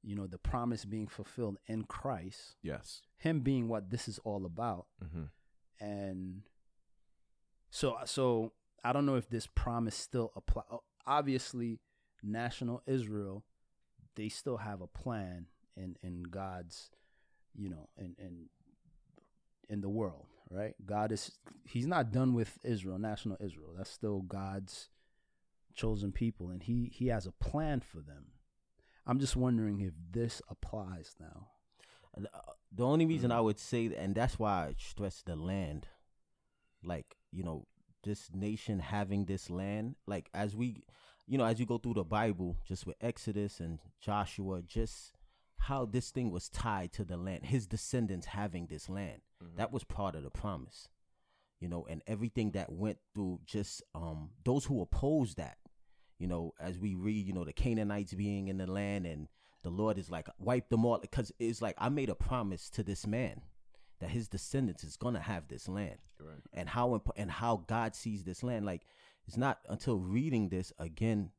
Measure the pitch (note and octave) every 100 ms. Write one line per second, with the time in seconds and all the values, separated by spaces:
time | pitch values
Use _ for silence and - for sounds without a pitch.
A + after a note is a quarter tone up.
0 | G2+ G2+ F#2+ F2+ - A#2+ A#2+ A2+ G2+ A2
1 | G#2 - G2+ - A2+ G2 - A2 A2 -
2 | C#3 A2 F2+ - - - - C#2+ - -
3 | _ _ D#3+ D#3+ B2+ C3+ A#2 A2 F#2+ A#2+
4 | - G2+ A2 G2+ F#2 E2+ A#2 F2+ - _
5 | F2 D#2+ D2+ - _ _ _ _ G#2 G2+
6 | G2 F#2 F#2 F#2 G#2 _ _ _ _ _
7 | _ _ _ _ _ _ _ - C#3 A#2
8 | C3 - C3 A#2 A2+ _ _ _ A#2+ C#3
9 | C#3+ C3 - A#2 - - - A#2 A2+ -
10 | - B2+ A2+ - - - - A#2 _ _
11 | - D3 C#3+ B2+ - B2+ A#2 A2 _ _
12 | _ _ G#2 A2 A#2+ - A#2+ B2 - C3
13 | G#2+ G#2+ G2 G2 - _ _ _ _ _
14 | - - G#2+ - - A#2 G#2+ G2 F2+ -
15 | B2+ A2+ F#2 F2+ E2+ _ _ - F#2 F2
16 | F2+ F2 F2 F#2 F#2+ F#2 F2 - - _
17 | _ _ _ _ _ - G2 D#2+ - -
18 | F#2 F2 F#2 F2 D#2+ _ _ _ _ -
19 | _ - _ _ _ _ - G#2 G2 G#2+
20 | G2+ C#2+ C#2+ - - F2+ G#2+ - F#2 G#2
21 | G#2+ A2 - - - - - A#2 C3+ F3
22 | A#2+ B2 C3 A#2+ A2 - B2 A2 F#2 F#2
23 | G#2+ G#2 A2+ F#2+ G2+ D#2 D#2 E2+ F#2+ -
24 | A2 G2+ F#2 F#2+ G2 G2 F#2+ - - _
25 | _ _ _ _ _ _ _ - A2+ G#2+
26 | G2+ - A2+ - F2+ F2+ F2 A#2+ A#2+ -
27 | B2 A2+ F#2 - - D3 D#3 C#3 - E2
28 | D2 C#2+ C#2+ - _ _ _ _ _ _
29 | - B2+ C3+ B2+ B2+ A#2+ A2 G2+ F#2+ D#2+
30 | E2+ A2+ A#2 - - - - A2 F#2+ F2
31 | D#2 - E2 E2 F#2+ _ _ _ - -
32 | - - G2+ - - - _ - B2 D#3
33 | D#3+ D#3+ B2 A#2 A2 G#2 - B2 A#2 A#1+
34 | F#2+ G2 B2 - A2 F#2+ D#2 C2+ - -
35 | G2+ - - D#3 D#3+ G2 D#2+ D3 - -
36 | _ _ _ _ _ _ _ _ E2+ E2
37 | - - _ E2+ E2+ D#2 - _ _ _
38 | G2+ G2+ - F#2+ G#2 G#2+ - G2+ D2+ G#2
39 | G2 G2+ F#2+ G2 - F2 G2 G#2 A#2 C#3
40 | - G2 - - G#2 G#2 B2 G#2+ - -
41 | - - - C3 A#2 A2+ A#2+ A#2 A#2+ G#2+
42 | E2+ G#2+ A2+ F#2 F2+ E2+ - F#2 - -
43 | A#2+ - - G#2 G2+ - E2 D#2+ - _
44 | - G#2 G2 - F#2+ F#2 F2 A2+ - -
45 | - _ - _ _ - - C#3 A#2+ A#2+
46 | - - A#2+ F2 - - A#2 G2+ F2 -
47 | F#2 F2 F#2 F#2 - C3 G2 G#2+ - B2+
48 | A2 F#2 - G#2 G2+ F2 E2+ D2+ - F#2+
49 | F#2+ A#1 _ _ F2 E2+ A2+ - - -
50 | G2 D#2 C#2 - G#2 F2 B1+ - - _
51 | _ _ _ _ _ _ F2 E2+ - E2
52 | - G#2+ A#2 - G#2+ G2 F2+ E2+ G#2 F#2+
53 | _ - F#2+ F2 - G#2+ G2+ - - D#2
54 | E2 D#2 D#2 - - C#3 - C3+ F2+ -
55 | C#3 D#3 A#2 - C2+ - - - - -
56 | - _ F2+ E2+ E2 - E2+ F2 G#2 F#2
57 | G2 G#2+ F#2+ F2+ D#2+ - B2+ A2+ G#2 G#2
58 | G2 F#2 G2+ G2+ G2 F#2+ F#2 F#2+ G2+ G2+
59 | F2 D2+ D2+ _ _ _ F2 F2+ G#2+ G2
60 | D#2+ E2 - - F#2 B2+ - A#2 A#2 A#2
61 | - - G#2+ - A#2 A#2 A2 - A2+ D3
62 | B2 F2+ - C3 G#2 F2 - - G2 G2
63 | G#2 A2 B2+ - - - - - - -
64 | E2+ A#2+ A2 F#2+ - C#3 B2 E2 D#2 -
65 | B2 A2+ F#2 F#2 D2+ B1+ - F#2+ G2 -
66 | - - D#2 D2 - - E2 B2 B2 A2+
67 | - - G2+ D#2 A#2+ G#2+ E2+ A2+ A2 -
68 | A#2 G#2 F2 F2+ B2 A#2 G#2 F2 - -
69 | - _ - A#2 C3+ - - G2+ - A2
70 | F2+ G#2+ D3+ B2 G2 F#2 F#2 - E2 D#2
71 | A2 G#2+ G2